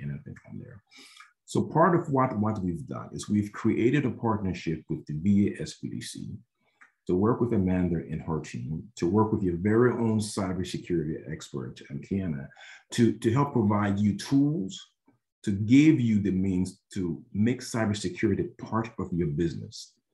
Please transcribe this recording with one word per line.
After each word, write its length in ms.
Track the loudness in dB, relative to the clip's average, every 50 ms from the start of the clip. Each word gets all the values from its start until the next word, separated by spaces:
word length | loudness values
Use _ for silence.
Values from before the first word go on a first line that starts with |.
| -8
anything 320 | -10 -10 -10 -12 -14 -18 -18 -18 -16
on 100 | -16 -16
there. 240 | -16 -16 -18 -20 _ _ -20 -20 -20 -20 -20 -20 -20 -20 _ _ _
So 180 | -4 -2 -2 -2
part 340 | 0 2 4 4 6 4
of 140 | 4 2 2
what, 260 | 0 2 2 2 0
what 240 | 0 0 0 0 -2
we've 240 | -2 -4 -4 -4 -6
done 240 | -8 -10 -10 -10 -12 -12
is 160 | -10 -4 0
we've 220 | 0 0 0 0
created 540 | -2 -2 0 0 2 4 2 2 2 2 0
a 60 | 0
partnership 720 | -2 -2 0 0 0 0 0 -2 -4 -4 -4 -4 -4 -4 -4 -6
with 160 | -8 -8 -8
the 80 | -8 -6
V 420 | 0 2 4 4 6 4 2 0
A 40 | -4
S 140 | -8 -10 -10 -10
B 80 | -10 -8
D 120 | -8 -8
C 280 | -10 -10 -10 -10 -10 -10 -12 -14 -16 _ _ _ _ _ _ _ -20 _ _ _ _
to 80 | 0 0
work 260 | 2 4 2 2 2
with 120 | 0 0 2
Amanda 420 | 2 2 2 2 2 0 0 0 -2 -4 -6
and 100 | -8 -8
her 180 | -6 -4 -6 -6
team, 440 | -6 -8 -10 -10 -8 -8 -8 -8 -10 -12 -8
to 100 | -4 -2
work 240 | 2 2 2 2 2
with 100 | 0 0
your 140 | 0 0 -2
very 360 | 0 0 2 4 4 4 4 2
own 260 | 2 0 0 0 0
cybersecurity 960 | -2 -2 -4 -4 -4 -2 -2 -4 -4 -4 -6 -8 -4 -2 -2 -2 -2 -2 -6 -8 -8 -10
expert, 500 | -10 -10 -10 -10 -10 -10 -10 -10 -12 -16 -14 -12
um, 120 | -12 -10
Kiana, 460 | -6 -4 -4 -2 -2 -4 -4 -6 -8 -12 _ -20 -20 -20 -20 -20 _ -4
to, 220 | 0 4 4 4 4
to 200 | 2 0 2 2
help 200 | 2 2 2 2
provide 440 | 2 2 2 2 2 2 0 2
you 180 | 2 2 2 0
tools 640 | 0 -2 0 2 4 4 2 0 -2 -4 -6 -10 -14 -18 _ _ _ _ _ _ _ _ _ _ _
to 100 | -4 -2
give 480 | -2 0 4 6 8 8 8 8 6 6
you 220 | 4 4 2 2
the 80 | 2 2
means 520 | 2 2 2 2 2 0 0 -2 -4 -10 _ -10 -6
to 300 | -4 -4 -4 -4 -6 -10 -4 0
make 280 | 2 2 2 2 -2
cybersecurity 960 | -4 -6 -2 -2 0 0 0 -2 -4 -6 -2 0 2 2 2 2 -2 -4 -8 -12
part 320 | -8 -4 -2 -2 -2 -4 -6 -8
of 120 | -6 -4
your 180 | -2 -2 -2 0
business 640 | 0 0 -2 -2 -2 -6 -12 -12 -14 -16 -18 -20 _ _ _ _